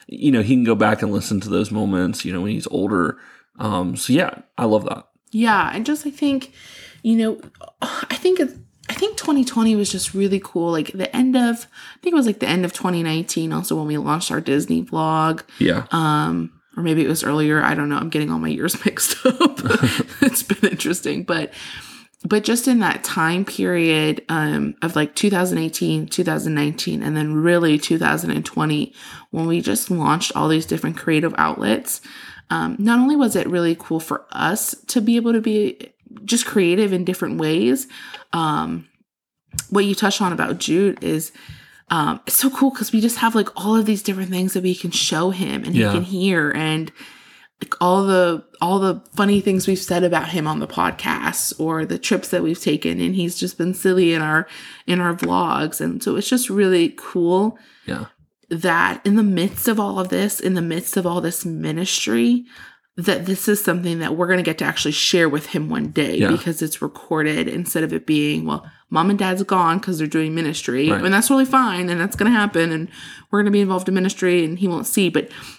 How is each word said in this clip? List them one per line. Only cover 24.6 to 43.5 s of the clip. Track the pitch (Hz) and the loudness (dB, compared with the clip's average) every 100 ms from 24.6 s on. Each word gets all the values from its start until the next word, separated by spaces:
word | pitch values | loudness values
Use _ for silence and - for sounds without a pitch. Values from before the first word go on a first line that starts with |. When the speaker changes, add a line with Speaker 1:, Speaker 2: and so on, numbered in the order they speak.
| 147 - | -4 -4
Speaker 2:
of, | 165 156 | -2 0
like, | 147 | -2
two | - 208 | 0 2
thousand | 185 185 170 | 2 0 0
eighteen, | 160 - 170 156 151 | -2 -2 -2 -2 -2
two | - | -2
thousand | 170 151 160 | -2 -2 -2
nineteen, | 151 147 160 175 156 | 0 -2 -2 -4 -4
and | 151 151 | -2 -2
then | 151 | 0
really | 151 170 175 165 151 | 2 4 4 4 2
two | - 165 | 2 0
thousand | 160 156 165 | 0 0 -2
and | 151 | -4
twenty, | 156 - 156 151 - - - - - | -4 -2 0 0 -4 -10 -20 -20 -10
when | 165 165 | -4 0
we | 170 | 0
just | 165 101 - | 0 -2 -2
launched | 175 151 160 - | 0 2 0 -2
all | - 156 | -2 2
these | 160 - | 0 0
different | 160 156 165 | -4 -4 -4
creative | - 156 160 - | 0 2 2 2
outlets, | 78 - 104 110 - - - - - - - | 0 0 -2 -2 -4 -10 -12 -20 -20 -16 -6
um, | 165 160 - | -4 -4 0
not | 214 240 | 2 4
only | 262 | 4
was | 294 233 190 | 4 2 2
it | - | 0
really | 175 170 165 | 0 0 -2
cool | - 160 | -2 -4
for | - - - | -4 -8 -8
us | - 151 214 - - - | -4 -2 -2 -4 -8 -4
to | 247 | 0
be | 214 | 2
able | 233 233 | 2 2
to | 226 | 2
be | 220 214 208 - - _ - - | 2 0 0 -4 -18 _ -20 -12
just | 202 233 - | -2 -2 0
creative | 208 170 180 208 | 2 4 4 2
in | 185 | 0
different | 180 185 180 160 | -2 -2 -4 -2
ways, | 156 160 226 262 - - - - - | 0 2 2 0 -2 -16 -18 -20 -6
um, | 170 156 147 80 82 - _ _ _ _ _ _ - - | -2 0 -2 -4 -6 -10 _ _ _ _ _ _ -12 0
what | 196 | 2
you | 202 | 2
touched | 190 202 202 | 2 0 0
on | 185 | -2
about | 165 - 175 | -2 -4 -4
Jude | - 170 196 - | 0 2 2 0
is, | 170 156 - - - - - - - | -2 -2 -4 -14 -20 -20 -20 -12 -4
um, | 165 80 - - | 0 0 -2 -2
it's | - | 0
so | 262 | 2
cool | - 269 | 2 2
'cause | 262 214 | 0 -2
we | 220 | 0
just | 226 - | 2 2
have, | 226 226 | 2 2
like, | 196 | 0